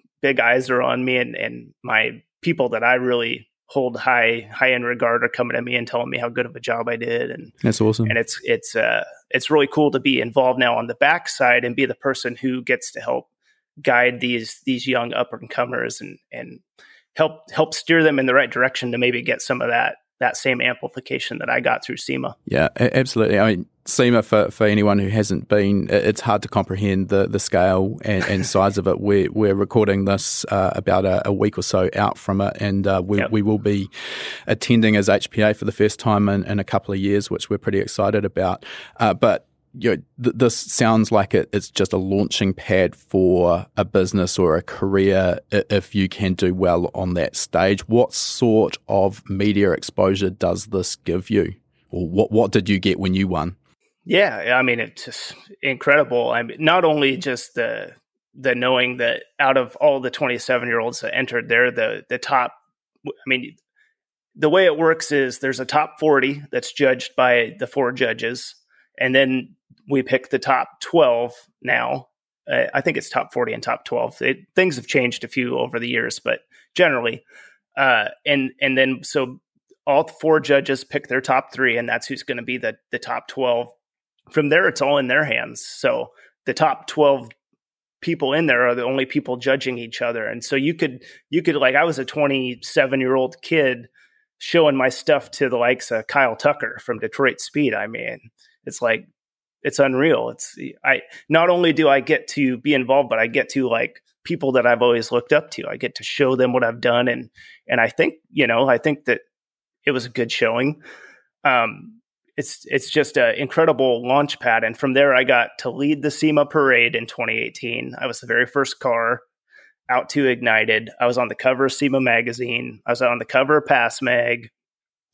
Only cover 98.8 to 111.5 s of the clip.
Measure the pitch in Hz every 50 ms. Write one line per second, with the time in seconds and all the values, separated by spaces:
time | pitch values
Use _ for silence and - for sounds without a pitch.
98.8 | 123 113 113 - - _ _ _ _ _ _ _ _ _ _ _ - 147 - -
99.8 | 139 131 127 131 147 165 139 117 120 120 117 - - - - - - 131 - -
100.8 | - 135 135 - - - - - - - 156 165 170 180 175 175 180 170 143 156
101.8 | 156 143 139 135 - 156 156 - - - - 147 135 127 127 113 - 147 147 131
102.8 | 123 120 135 143 131 113 113 110 113 117 117 135 - - - 139 131 113 113 117
103.8 | 127 123 - - _ _ _ _ _ - 170 - 139 135 127 123 117 120 120 113
104.8 | 120 123 120 117 113 - 123 120 - - 151 147 - - - - - - - 123
105.8 | 127 120 - - - - - - 139 127 131 127 131 123 123 127 120 117 117 120
106.8 | 127 120 117 120 123 123 117 127 117 - _ - - - - _ _ - 127 117
107.8 | 113 120 - - 160 - - _ _ _ - 151 131 113 117 117 139 135 120 117
108.8 | - 156 143 - _ 127 117 - - _ _ _ _ _ _ _ _ _ _ _
109.8 | _ - 127 127 117 123 - 127 117 113 - - 120 113 113 120 131 147 151 -
110.8 | - - - - - - - _ _ _ _ _ - 139